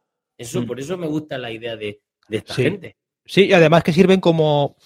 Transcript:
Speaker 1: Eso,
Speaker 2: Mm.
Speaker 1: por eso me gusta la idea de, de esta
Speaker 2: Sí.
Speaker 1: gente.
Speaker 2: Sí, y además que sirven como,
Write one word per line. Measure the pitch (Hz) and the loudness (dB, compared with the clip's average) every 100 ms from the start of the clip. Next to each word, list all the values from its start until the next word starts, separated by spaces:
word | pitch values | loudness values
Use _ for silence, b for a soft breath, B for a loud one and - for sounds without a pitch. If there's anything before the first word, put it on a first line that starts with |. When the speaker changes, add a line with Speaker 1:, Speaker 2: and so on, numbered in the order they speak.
| _ _ _ _ | _ _ _ _
Speaker 1:
Eso, | 120 127 | -10 -8
Speaker 2:
Mm. | 117 | -6
Speaker 1:
por | 120 | -8
eso | 139 180 | -10 -8
me | 160 | -6
gusta | 151 151 135 | -6 -8 -12
la | 120 | -12
idea | 113 117 110 | -12 -12 -10
de, | 104 104 _ _ _ | -12 -12 _ _ _
de | 107 | -10
esta | - | -8
Speaker 2:
Sí. | - | -2
Speaker 1:
gente. | 127 196 117 _ _ _ | -2 -4 -14 _ _ _
Speaker 2:
Sí, | _ - 196 | _ 0 4
y | |
además | 185 160 165 | 6 6 4
que | 175 | 2
sirven | 160 180 190 | 2 4 4
como, | 180 165 151 147 143 - | 2 2 2 0 -2 -6